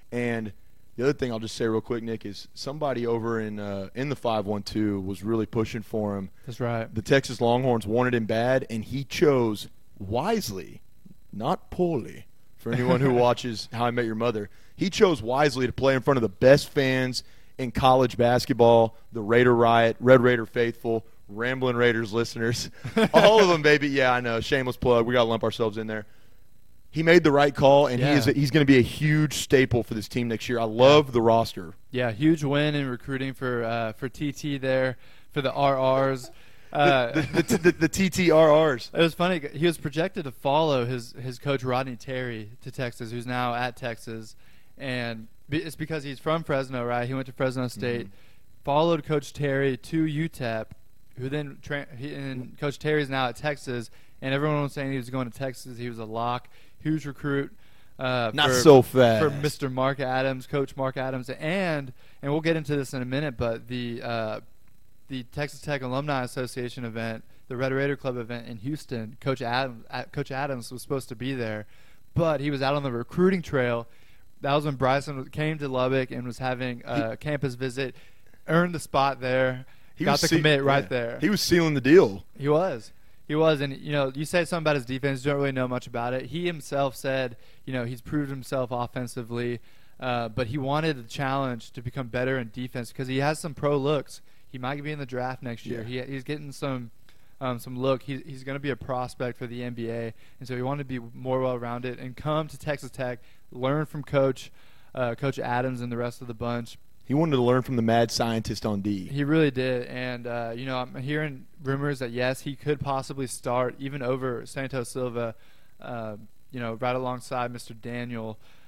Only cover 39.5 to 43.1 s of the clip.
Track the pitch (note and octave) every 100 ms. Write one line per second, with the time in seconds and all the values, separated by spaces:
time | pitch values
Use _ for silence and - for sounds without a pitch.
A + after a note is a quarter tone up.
39.5 | D3+ E3+ D#3+ D#3 C#3 F3+ - C#3+ - C#3
40.5 | C#3+ D#3+ C3+ A#2+ B2+ A#2 - B2 A#2+ C#3+
41.5 | C3+ B2+ B2 C3 A#2+ - B2+ B2+ A2+ G#2+
42.5 | A#2+ C3+ - B2 - A#2